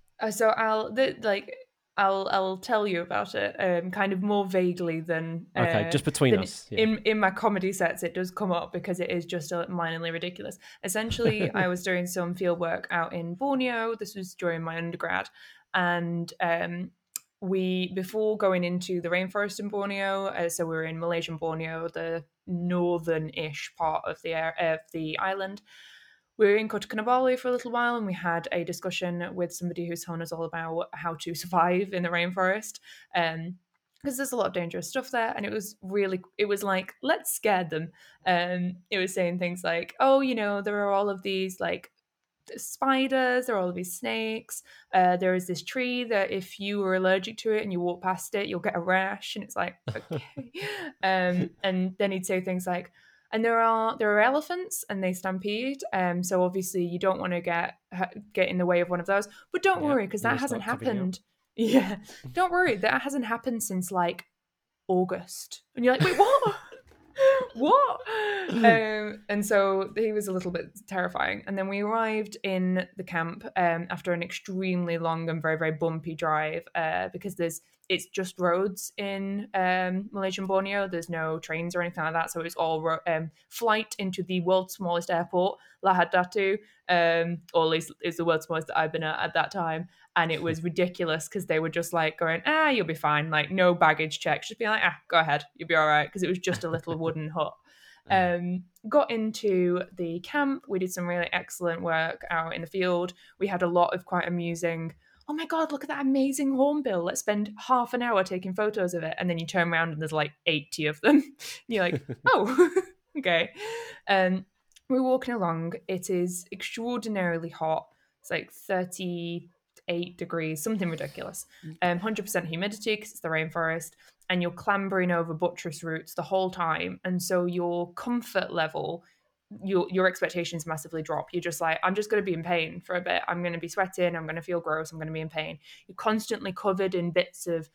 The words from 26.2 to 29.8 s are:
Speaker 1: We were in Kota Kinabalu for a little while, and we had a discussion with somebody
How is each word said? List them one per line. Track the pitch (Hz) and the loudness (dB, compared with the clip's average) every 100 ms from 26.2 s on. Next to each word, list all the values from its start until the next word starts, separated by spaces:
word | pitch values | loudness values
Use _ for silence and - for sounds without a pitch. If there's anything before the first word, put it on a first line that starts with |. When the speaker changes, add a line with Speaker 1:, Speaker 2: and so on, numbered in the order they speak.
| _ - | _ 4
Speaker 1:
We | 202 | 6
were | 214 | 6
in | 220 | 2
Kota | 208 - | -4 -4
Kinabalu | 214 220 254 262 247 | -4 2 4 4 2
for | 254 | 0
a | |
little | 247 247 | -2 -2
while, | 240 240 240 | 0 0 0
and | 202 | -2
we | |
had | 180 175 170 170 | -2 -2 -2 -2
a | 175 | -2
discussion | 170 175 185 185 180 175 175 185 | -2 -4 -4 -4 -4 -4 -4 -2
with | 175 | -4
somebody | - 175 170 | -2 -6 -4